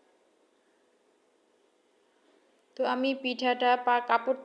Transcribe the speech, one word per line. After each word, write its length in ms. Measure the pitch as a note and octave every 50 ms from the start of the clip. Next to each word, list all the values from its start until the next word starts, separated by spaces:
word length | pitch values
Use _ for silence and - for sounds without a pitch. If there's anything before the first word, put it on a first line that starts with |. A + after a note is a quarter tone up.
| _ _ _ _ _ _ _ _ _ _ _ _ _ _ _ _ _ _ _ _ _ _ _ _ _ _ _ _ _ _ _ _ _ _ _ _ _ _ _ _ _ _ _ _ _ _ _ _ _ _ _ _ _ _ _ -
তো 40 | B3+ - B3
আমি 180 | B3+ C4 C4+ C4+ C4+ C4+
পিঠাটা 480 | B3+ B3 A#3 C4 B3 B3 B3 B3+ B3 B3 B3 B3
পা-, 220 | B3 A#3+ A#3+ A#3+ -
কাপড় 340 | A#3 A#3 A3+ B3+ C4 C4